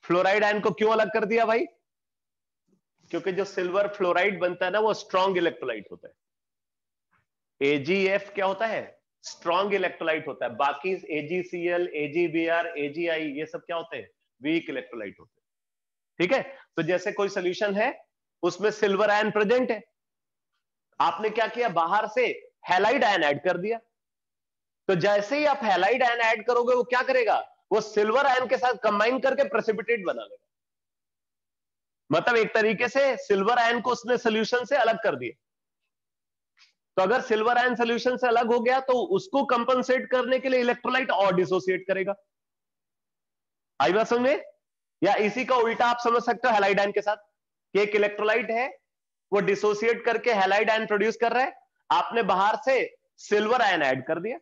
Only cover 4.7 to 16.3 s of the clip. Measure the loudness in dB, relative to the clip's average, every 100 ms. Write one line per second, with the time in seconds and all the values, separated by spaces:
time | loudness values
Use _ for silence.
4.7 | 0 0 -2 -2 0 2 2 0 -2 -8
5.7 | -8 -12 -20 -20 _ _ _ _ _ _
6.7 | _ _ _ _ _ _ _ _ _ 0
7.7 | 0 0 0 0 -2 -4 -4 -4 -2 -4
8.7 | -4 -10 -18 _ _ -20 -10 -2 0 2
9.7 | 0 -2 -4 -4 -2 -4 -6 -8 -2 -2
10.7 | -2 -6 -6 -6 -8 -4 -6 -6 -6 -4
11.7 | -2 -4 -4 -4 -2 0 0 0 -2 -2
12.7 | -6 -6 -4 -4 -4 -6 -8 -10 -12 -8
13.7 | -10 -8 -14 -14 _ _ _ -2 -2 -2
14.7 | -10 -10 -12 -12 -14 -20 _ _ _ _
15.7 | _ _ _ _ _ 0